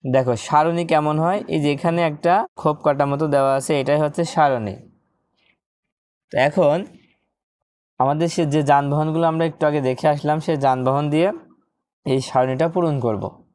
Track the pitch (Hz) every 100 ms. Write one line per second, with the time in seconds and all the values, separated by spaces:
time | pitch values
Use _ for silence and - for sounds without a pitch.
0 | 131 131 127 117 - 151 160 170 170 160
1 | 151 156 165 208 - 156 147 139 170 170
2 | 165 147 170 190 311 - 156 151 151 143
3 | 139 143 156 139 135 135 131 147 131 147
4 | 151 147 165 - 143 127 104 - - _
5 | _ _ _ _ _ _ _ _ _ _
6 | _ _ _ - 139 190 151 160 202 -
7 | _ _ _ _ _ _ _ _ _ -
8 | 131 151 170 - 156 151 143 143 143 147
9 | 156 160 165 160 165 156 151 147 131 127
10 | 156 147 147 156 156 151 135 131 127 139
11 | 147 151 185 330 - _ _ _ _ _
12 | - 135 - 131 131 131 165 180 170 143
13 | 120 104 104 - _